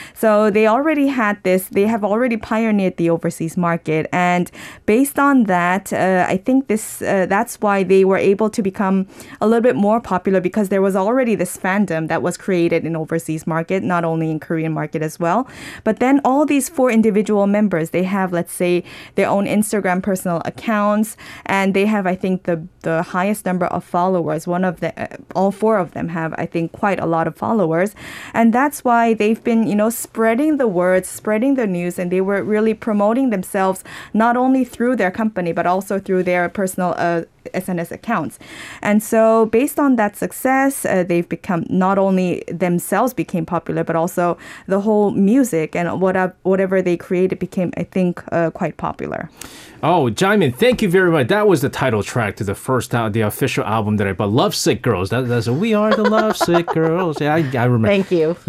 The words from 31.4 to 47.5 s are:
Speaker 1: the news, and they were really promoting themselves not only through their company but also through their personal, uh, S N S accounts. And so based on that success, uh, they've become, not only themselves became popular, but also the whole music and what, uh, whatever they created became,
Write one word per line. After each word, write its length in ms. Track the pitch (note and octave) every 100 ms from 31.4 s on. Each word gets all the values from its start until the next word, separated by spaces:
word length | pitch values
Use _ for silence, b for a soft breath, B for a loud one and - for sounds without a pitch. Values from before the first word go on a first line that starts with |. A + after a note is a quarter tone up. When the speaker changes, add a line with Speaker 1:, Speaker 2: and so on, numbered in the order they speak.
| C4
Speaker 1:
the 120 | C4+ A3
news, 320 | F3+ F3 F3
and 140 | F3+
they 80 | F3+
were 220 | F#3+ G3+
really 320 | D3 G#3+ A3
promoting 560 | G#3+ - G#3 G3+ A#3 C4+
themselves 520 | G3+ F#3 G3+ F#3+ F#3+ - B B
not 240 | G#3 A3+ A#3+
only 280 | C4 C4
through 320 | B3 - A#3 B3+
their 140 | F#3
company 420 | F#3 A3 G3+ F3
but 120 | E3+
also 340 | E3 F#3 G3 G3
through 260 | G3 F#3
their 260 | F3+ F3+ F3
personal, 440 | - F#3+ - F3+ -
uh, 240 | E3+ E3+ - _ -
S 140 | - F#3
N 100 | F3
S 140 | E3+
accounts. 480 | - - A#3 - - B B B B
And 180 | - G#3
so 460 | - A3+ A3 A3+ A3
based 320 | A3+ C#4+ -
on 160 | C#4+ B3
that 200 | G#3 -
success, 680 | F#3 - C4 C4+ C#4 C#4
uh, 200 | - F#3+
they've 240 | F3+ E3+ E3+
become, 360 | E3 - F3 -
not 260 | F3+ F#3 G3
only 460 | G3 F#3 F3+ - -
themselves 680 | E3+ F3+ F3 - G3 B3
became 320 | - D#3+ F3+ E3
popular, 380 | E3+ - D#3+
but 100 | E3
also 420 | E3 F3 - F3 E3+ B B B
the 140 | F#3+
whole 320 | G3+ G#3+ G#3
music 640 | - G3 B3+ B3+ E3 D#3 F3
and 240 | F3 -
what, 160 | F#3+ F#3
uh, 140 | F#3 -
whatever 400 | F#3 F#3+ F#3+ F#3+
they 140 | F#3 E3+
created 420 | - F3+ F#3 F3+
became, 340 | F3+